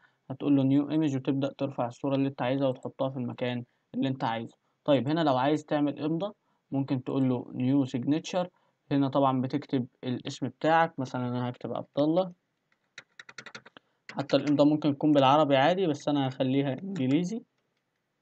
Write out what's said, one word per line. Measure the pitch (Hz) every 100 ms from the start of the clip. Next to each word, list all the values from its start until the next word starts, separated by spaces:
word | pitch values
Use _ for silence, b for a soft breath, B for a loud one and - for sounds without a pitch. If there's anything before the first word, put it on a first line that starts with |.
| b b -
هتقول | 135 143 139
له |
new | 135 139 143
image | 156 156 135
وتبدأ | 139 139 135 -
ترفع | 135 131 120
الصورة | 120 143 139
اللي | 135
انت | 139
عايزها | 123 139 135
وتحطها | 127 120 - 135
في | 131
المكان | 120 113 123 123 127 _ _ 233
اللي | 135
انت | 131
عايزه. | 131 113 117 _ _ _ -
طيب | 135 123
هنا | 165
لو | 151 127
عايز | 139 151 -
تعمل | 151 143 -
امضة | 151 165 202 - _ _ -
ممكن | 135 135 135
تقول | 135 135 131
له | 123 -
new | 123 127 143 127
signature، | 127 135 156 165 185 180 _ _ _ -
هنا | 143 135
طبعًا | 143 135 131
بتكتب | 123 143 - 135 120 -
الاسم | 127 120 - - 123
بتاعك، | - 156 165 165 156
مثلًا | 127 127 123
انا | 123 123
هكتب | 127 117
عبد | 120 - -
الله، | 151 170 185 - _ _ _ _ _ - - - - - - - - - _ _ -
حتى | - 143 139
الامضة | 139 143 147
ممكن | 151 151 139
تكون | 151
بالعربي | 143 131 147 143 135
عادي | 147 180 180
بس | 139 -
انا | 147 135
هخليها | 131 131 135 139
انجليزي، | 127 190 - 131 147 180 226 - _ _ _ _ _ _ _